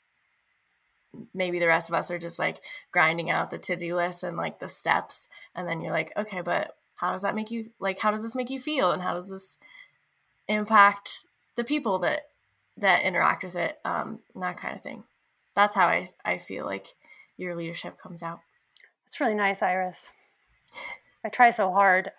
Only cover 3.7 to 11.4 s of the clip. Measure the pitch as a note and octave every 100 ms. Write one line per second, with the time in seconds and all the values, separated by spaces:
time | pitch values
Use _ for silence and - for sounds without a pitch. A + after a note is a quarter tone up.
3.7 | F3 E3+ F3 F3 F3 F3 E3 E3+ - -
4.7 | - - - - - - - - - F3
5.7 | E3 E3 E3 E3 - G#3+ F#3 F3 E3+ -
6.7 | - _ _ F3+ F#3 F#3+ G#3+ G#3+ A#3 A3
7.7 | _ F#3+ F#3+ G#3+ G#3+ A3+ B3+ B3 C4+ C#4+
8.7 | D4+ F#3+ E3 F3+ F3 F#3 F#3+ - - -
9.7 | - - _ _ _ _ _ - G#3+ G#3+
10.7 | A3 G3+ G3+ - - - _